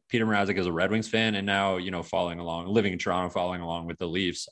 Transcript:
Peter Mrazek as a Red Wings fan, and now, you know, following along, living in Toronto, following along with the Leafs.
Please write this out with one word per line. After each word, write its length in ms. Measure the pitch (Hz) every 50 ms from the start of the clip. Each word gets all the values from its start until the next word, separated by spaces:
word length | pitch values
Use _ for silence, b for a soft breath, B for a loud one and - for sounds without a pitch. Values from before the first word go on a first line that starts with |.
| _ -
Peter 180 | - 117 113
Mrazek 320 | 110 104 101 101 98 92 95
as 80 | 90
a 60 | 90
Red 180 | 82 82 92 95
Wings 180 | 107 113 110 -
fan, 260 | 113 113 113 110 104
and 100 | 98 98
now, 300 | 101 98 98 98 98 95
you 140 | 92 90 95
know, 120 | 92 85
following 380 | 82 - 92 92 90 85 85 85
along, 260 | 87 85 82 85 87
living 260 | 92 107 117 98 98
in 60 | 90 87
Toronto, 320 | - 95 87 92 90 90
following 300 | - 95 90 90 90 87
along 260 | 85 85 85 85 85
with 120 | 85 85 -
the 100 | 92 82
Leafs. 400 | 82 95 95 87 - - - -